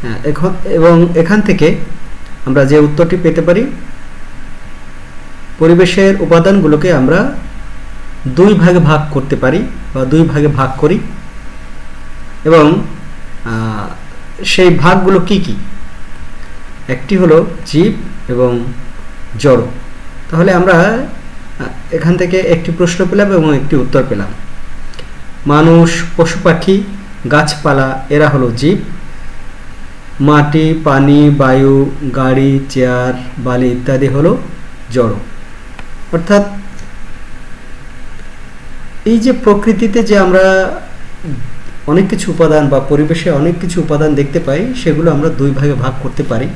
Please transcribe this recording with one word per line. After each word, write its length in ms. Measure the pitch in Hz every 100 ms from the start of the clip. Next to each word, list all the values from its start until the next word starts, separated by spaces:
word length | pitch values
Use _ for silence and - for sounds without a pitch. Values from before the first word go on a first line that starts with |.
হ্যাঁ, 160 | 120 110
এখন, 300 | 147 151 170 175 -
এবং 420 | 170 165 170 175 156
এখান 260 | 165 208
থেকে 340 | 202 - 151 - - - - - - - -
আমরা 200 | 135 135
যে 140 | 147
উত্তরটি 380 | 147 147 170 180
পেতে 180 | 160 165
পারি, 240 | 165 180 269 - - - - - - - - - - - - - - - - - - -
পরিবেশের 560 | 160 170 180 185 196 196
উপাদানগুলোকে 760 | 160 165 175 196 156 147 170
আমরা 400 | 160 131 170 254 - - - - - - - - - 135
দুই 260 | 127 196
ভাগে 260 | 190 165 180
ভাগ 220 | 143 151 147
করতে 240 | 143 123 131
পারি 300 | 127 165 - - -
বা 120 | 131 131
দুই 180 | 151
ভাগে 240 | 156 135 147
ভাগ 220 | 147 131 -
করি। 220 | 151 196 - - - - - - - - - - - - - -
এবং, 380 | 151 165 151 185 - - - - - - 113
আহ, 420 | 113 113 104 92 - - - - - 101
সেই 240 | - 185
ভাগগুলো 500 | 165 160 190 190 190
কি 180 | - 196
কি? 180 | - 101 - - - - - - - - - - - - -
একটি 300 | 127 - 196
হলো 280 | 180 160 175 - -
জীব 280 | 147 196 - - - -
এবং 360 | 123 123 120 120 - - - - - - 107
জড়। 220 | 135 123 - - - - - - -
তাহলে 220 | 160 185
আমরা, 200 | 180 185
আহ, 920 | 170 190 226 285 - - - - - 127 - -
এখান 260 | 160 151 175
থেকে 200 | 180 180
একটি 340 | 185 165 -
প্রশ্ন 340 | 165 175 - 190
পেলাম 220 | 196 202
এবং 240 | 190 156 139
একটি 200 | - 139
উত্তর 280 | 123 - 127
পেলাম। 180 | 101 101 - - - - - - - - - - - -
মানুষ, 580 | 147 165 165 170 - - -
পশু 220 | 165 -
পাখি, 400 | 180 165 - 190 - - - - 123
গাছপালা 760 | 147 147 - 156 135 131 131 -
এরা 200 | 147 151
হলো 220 | 143 123
জীব। 260 | 113 143 202 - - - - - - - - - - - - - -
মাটি, 600 | 139 151 147 156 156 160
পানি, 460 | - 135 139 143 147
বায়ু, 640 | 139 135 131 135 139 139 - 143 123
গাড়ি, 440 | 131 131 139 135 135
চেয়ার, 440 | 131 127 123 123 123 - -
বালি 300 | 123 123 127
ইত্যাদি 400 | 123 120 135 135
হলো 300 | 135 160 247 - - - - -
জড়। 220 | 120 113 101 - - - - - - - - -
অর্থাৎ 360 | 170 170 202 202 202 - - - - - - - - - - - - - - - - - - - - - - - - -
এই 140 | 226
যে 140 | 233
প্রকৃতিতে 720 | 247 220 202 - 220 226 233
যে 140 | 202 208
আমরা 600 | 185 185 190 190 190 - - - - - 156 131 - - - - -
অনেক 200 | 156 196
কিছু 240 | - -
উপাদান 380 | 160 160 151 143
বা 100 | 139
পরিবেশে 520 | - 147 151 170 180
অনেক 240 | 143 156 170
কিছু 200 | 180 180
উপাদান 340 | 151 147 156 143
দেখতে 240 | 139 -
পাই, 340 | - 143 233 247
সেগুলো 280 | 175 147 165
আমরা 180 | 143 156
দুই 220 | - 139
ভাগে 220 | 135 143
ভাগ 200 | 131 131 120
করতে 200 | - -
পারি। 240 | 131 117 135